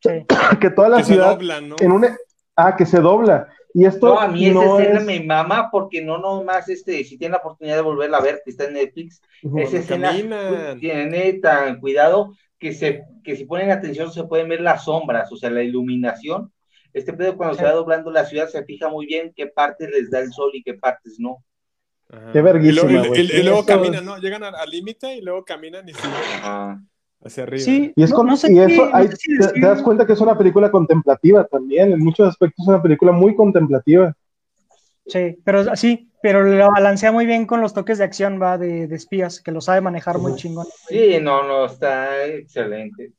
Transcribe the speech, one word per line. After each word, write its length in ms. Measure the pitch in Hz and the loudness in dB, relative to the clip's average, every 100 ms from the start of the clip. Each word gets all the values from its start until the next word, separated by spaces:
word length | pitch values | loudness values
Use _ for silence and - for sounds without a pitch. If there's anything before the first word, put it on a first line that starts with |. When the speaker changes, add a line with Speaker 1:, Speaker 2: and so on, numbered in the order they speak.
Speaker 1:
Sí. 240 | 220 165 - | -2 -4 0
Speaker 2:
<coughs> 320 | - - 202 | 0 2 2
Que 80 | 190 | 2
toda 200 | - 214 | 4 4
la 80 | 240 | 4
Speaker 3:
Que 60 | |
se 100 | - | 4
Speaker 2:
ciudad 200 | 196 185 190 | 4 4 2
Speaker 3:
doblan, 340 | 180 151 147 | -4 -8 -10
¿no? 60 | 151 | -2
Speaker 2:
en 120 | 185 | 2
un 140 | 190 240 | 4 2
e-, 120 | 233 - _ _ - | -2 -20 _ _ 0
ah, 200 | 175 190 | 0 2
que 100 | 165 | 2
se 140 | 180 | 4
dobla. 480 | 165 208 226 151 - _ _ | 4 4 4 2 0 _ _
Y 120 | 175 190 | 4 4
esto 220 | 190 240 220 | 4 4 4
Speaker 4:
No, 40 | |
a 80 | 202 | 2
mí 200 | 170 190 | 0 2
esa 60 | 185 | 4
Speaker 2:
no 240 | 190 202 | 4 4
Speaker 4:
escena 200 | 202 208 | 4 2
Speaker 2:
es 60 | 208 | 0
Speaker 4:
me 140 | 175 | -6
mama 460 | 160 156 165 214 226 | -2 -2 0 -2 -2
porque 300 | 196 196 170 | -4 -4 -10
no 140 | 156 165 | -8 -8
nomás, 500 | 190 196 190 185 180 | -6 -6 -4 -6 -4
este, 340 | 180 190 160 | -10 -8 -8
si 140 | 131 131 | -10 -12
tienen 160 | 165 | -8
la 40 | 180 | -6
oportunidad 360 | 160 156 156 156 | -8 -14 -6 -4
de 60 | |
volverla 340 | 156 143 147 151 | -2 -4 -2 0
a 40 | |
ver, 200 | 135 147 | -2 -4
que 60 | - | -14
está 120 | 127 143 | -10 -8
en 80 | |
Netflix, 480 | 143 135 165 170 _ _ _ | -6 -6 -8 -20 _ _ _
Speaker 2:
Ujú. 160 | 147 147 | -10 -6
Speaker 4:
esa 100 | 135 | -4
Speaker 3:
Cuando 380 | 180 170 180 180 | -4 -6 -4 -4
Speaker 4:
escena 0 | 185 220 214 196 | -4 -6 -8 -6
Speaker 3:
caminan. 320 | 180 156 127 | -8 -8 -10
Speaker 4:
tiene 540 | 160 151 147 170 190 | -8 -8 -6 -4 -4
tan 460 | 190 170 143 139 120 | 0 0 0 -2 -6
cuidado 540 | 135 139 151 190 202 _ _ _ | -4 2 2 2 -2 _ _ _
que 160 | 160 | -14
se, 300 | - 151 135 - _ | -6 -6 -6 -12 _
que 120 | - 135 | -14 -14
si 100 | 131 | -10
ponen 240 | 175 196 | -6 -2
atención 420 | 185 160 139 165 | -2 -4 -10 -10
se 120 | 165 | -10
pueden 260 | 160 160 165 | -6 -4 -4
ver 120 | 165 | -4
las 240 | 170 156 - | -2 -2 -2
sombras, 460 | 156 156 117 - | -6 -4 -6 -6
o 40 | 120 | -8
sea, 140 | 120 | -6
la 100 | 120 | -4
iluminación. 920 | 123 123 127 123 120 110 139 185 - _ _ _ _ | -4 -6 -6 -4 -6 -6 -10 -10 -10 _ _ _ _
Este 200 | - 135 | -12 -10
pedo 240 | 170 185 185 | -6 -6 -4
cuando 160 | 170 | -6
Speaker 1:
Sí. 60 | - | -2
Speaker 4:
se 60 | 147 | 0
va 80 | |
doblando 360 | 160 165 160 160 | 0 -2 -4 -2
la 160 | 160 147 | -2 -2
ciudad 220 | 147 160 | -6 -6
se 160 | 156 | -8
fija 260 | 139 147 160 | -12 -10 -8
muy 160 | 151 151 | -8 -8
bien 260 | 156 165 - | -8 -10 -12
qué 100 | 143 | -10
partes 440 | - 147 143 156 | -4 -4 -4 -6
les 180 | 143 117 | -4 -4
da 100 | 127 | -6
el 100 | 127 | -6
sol 180 | 123 139 | -6 -6
y 100 | 135 | -6
qué 100 | 123 | -14
partes 440 | 104 127 127 120 110 | -6 -6 -6 -16 -14
no. 240 | 120 131 _ _ _ _ _ _ _ | -12 -12 _ _ _ _ _ _ _
Speaker 3:
Ajá. 220 | 113 113 | -20 -2
Speaker 2:
Qué 80 | 151 | 2
verguísima, 480 | 165 165 156 156 156 | 4 6 6 4 4
Speaker 3:
Y 40 | |
luego, 120 | 123 107 | 4 2
y, 40 | |
Speaker 2:
güey. 120 | 123 | 0
Speaker 3:
y, 180 | 175 170 | 2 2
y 40 | |
luego 160 | 180 208 | 2 2
Speaker 2:
Eso 80 | 202 | 2
Speaker 3:
caminan, 280 | 196 180 170 | 2 2 -4
Speaker 2:
es 80 | |
Speaker 3:
¿no? 140 | 180 196 | -10 -10
Llegan 260 | 190 208 | -8 -8
a, 40 | 208 | -12
al 220 | 170 156 | -10 -10
límite 440 | 165 196 226 262 262 | -10 -12 -14 -14 -12
y 40 | |
luego 220 | 185 185 185 | -10 -10 -10
caminan 420 | 160 160 180 185 | -14 -14 -18 -20
y 60 | |
siguen 160 | 156 143 139 - - | -14 -10 -10 -10 -10
Speaker 4:
Ajá. 400 | - 202 202 101 _ _ _ _ | -10 -10 -10 -14 _ _ _ _
Speaker 3:
hacia 200 | - - | -20 -14
arriba. 200 | 123 135 135 | -10 -6 0
Speaker 1:
Sí, 260 | 269 285 - | 0 0 2
Speaker 2:
Y 80 | |
es 60 | 160 | 2
Speaker 1:
no, 40 | 254 | 4
Speaker 2:
con-, 120 | 240 | 2
Speaker 1:
no 100 | 277 | 2
sé 140 | - | 6
Speaker 2:
y 40 | 180 | 6
Speaker 1:
qué, 80 | |
Speaker 2:
eso, 220 | 185 170 - | 6 6 4
Speaker 1:
no 60 | 190 | 4
Speaker 2:
ahí 120 | 208 | 2
Speaker 1:
sé 60 | - | 0
si 200 | 311 285 | -4 0
Speaker 2:
te, 60 | 190 | 2
Speaker 1:
decir 160 | - | 4
Speaker 2:
te 60 | 185 | 2
das 140 | 202 | 4
cuenta 220 | 240 214 220 | 2 2 2
que 60 | |
es 80 | 208 | 2
una 160 | 220 220 | 2 4
película 340 | 185 185 202 | 4 4 4
contemplativa 720 | 202 160 160 147 135 165 202 - | 2 4 2 2 2 6 6 4
también, 460 | 139 131 143 196 | -4 -2 2 2
en 80 | 170 | 4
muchos 280 | 160 165 202 | 0 2 2
aspectos 340 | 170 175 - | 4 -2 0
es 40 | 180 | 2
una 120 | 190 | 2
película 300 | 165 147 180 | 4 4 4
muy 240 | 175 196 214 | 4 4 4
contemplativa. 800 | 208 180 151 135 135 170 180 151 _ _ _ _ _ _ _ _ - | 2 4 2 0 4 4 4 -2 _ _ _ _ _ _ _ _ -8
Speaker 1:
Sí, 320 | 185 175 170 | -6 -6 -6
pero 320 | - 196 202 233 | -2 0 0 0
sí, 340 | 233 233 _ _ | 0 -2 _ _
pero 220 | 208 196 | 0 2
lo 280 | 196 196 202 | 4 6 4
balancea 400 | 202 202 196 220 | 6 2 2 2
muy 140 | 226 233 | 2 0
bien 200 | 233 208 | -2 -2
con 160 | 233 | -2
los 120 | 220 | -2
toques 240 | 208 196 214 | -4 -4 -2
de 60 | 190 | -2
acción, 360 | 196 196 196 | -2 -4 -2
va, 160 | 185 180 | -2 -2
de, 300 | 175 170 165 | -4 -6 -8
de 80 | 160 | -10
espías, 460 | - 196 175 170 | -8 -6 -6 -8
que 100 | - | -10
lo 80 | 160 | -10
sabe 200 | 156 185 | -2 0
manejar 360 | 190 175 175 156 | 0 -6 -6 -4
muy 140 | 131 | -4
Speaker 2:
Ujú. 80 | 131 | -6
Speaker 1:
chingón. 260 | 170 165 170 - - | -10 -12 -14 -18 -6
Speaker 4:
Sí, 300 | 294 214 165 | 2 4 2
no, 220 | 151 139 139 | 0 -2 0
no, 180 | 135 127 | -2 -2
está 600 | 127 143 131 135 139 147 | -2 -4 -4 -4 -6 -6
excelente. 880 | 156 - 131 107 107 107 104 - | -8 -12 -8 -8 -8 -12 -16 -20